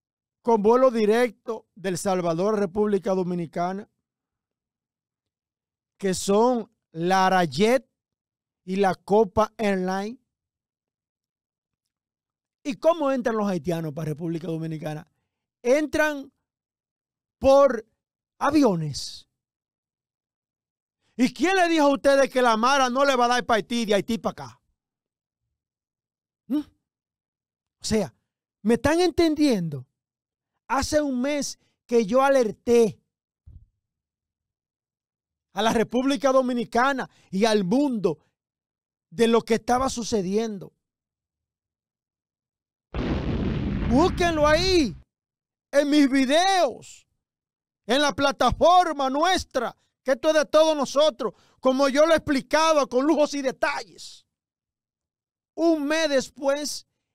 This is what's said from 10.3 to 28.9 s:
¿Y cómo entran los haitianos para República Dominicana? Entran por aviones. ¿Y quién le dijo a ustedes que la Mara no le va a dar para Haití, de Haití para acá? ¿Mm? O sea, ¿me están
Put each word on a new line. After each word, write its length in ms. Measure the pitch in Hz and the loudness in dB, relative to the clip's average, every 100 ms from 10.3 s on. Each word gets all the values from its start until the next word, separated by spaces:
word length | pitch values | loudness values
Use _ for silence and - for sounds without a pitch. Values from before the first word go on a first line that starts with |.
| _ _ _ _ _ _ _ _ _ _ _ _ _ _ _ _ _ _ _ _ _ _ _ | _ _ _ _ _ _ _ _ _ _ _ _ _ _ _ _ _ _ _ _ _ _ _
¿Y 120 | 294 226 | -12 -2
cómo 360 | 311 339 285 | 0 0 -2
entran 240 | 269 240 226 | -2 -2 -2
los 120 | 202 | -4
haitianos 440 | 180 135 165 160 | -4 -6 -6 -6
para 160 | 143 156 | -8 -8
República 380 | 147 170 165 160 | -8 -8 -8 -8
Dominicana? 600 | 165 160 160 156 151 - _ _ _ _ _ | -8 -8 -10 -10 -12 -16 _ _ _ _ _
Entran 680 | 240 277 302 311 302 285 269 _ _ _ _ _ _ _ _ _ _ _ | 0 0 0 -2 -2 -2 -12 _ _ _ _ _ _ _ _ _ _ _
por 480 | 262 269 277 233 - _ _ _ _ _ | 4 6 6 2 -10 _ _ _ _ _
aviones. 920 | 262 302 262 175 156 135 - - _ _ _ _ _ _ _ _ _ _ _ _ _ _ _ _ _ _ _ | 0 2 2 2 -4 -8 -12 -16 _ _ _ _ _ _ _ _ _ _ _ _ _ _ _ _ _ _ _
¿Y 180 | - 247 | -4 -2
quién 220 | 254 320 | 0 0
le 140 | 381 339 | 2 2
dijo 160 | 330 | 4
a 80 | 285 | 2
ustedes 380 | 277 277 277 269 | 2 2 2 2
que 100 | 254 | 2
la 160 | 247 220 | 2 2
Mara 320 | 240 285 254 | 2 2 0
no 160 | 247 | 0
le 100 | 277 | 0
va 120 | 262 240 | 2 2
a 20 | |
dar 160 | 247 | 0
para 140 | - 226 | 0 -2
Haití, 260 | - 233 | -2 -4
de 100 | 226 | 0
Haití 220 | 202 165 226 | -2 -2 -4
para 160 | 214 | -6
acá? 280 | - 131 - _ _ _ _ _ _ _ _ _ _ _ _ _ _ _ _ _ _ _ | -8 -16 -20 _ _ _ _ _ _ _ _ _ _ _ _ _ _ _ _ _ _ _
¿Mm? 140 | 294 | -6
O 1200 | 285 _ _ _ _ _ _ _ _ _ _ _ | -6 _ _ _ _ _ _ _ _ _ _ _
sea, 300 | - 220 175 _ _ _ _ _ | -4 -4 -4 _ _ _ _ _
¿me 120 | 202 | -2
están 240 | 226 285 | 0 2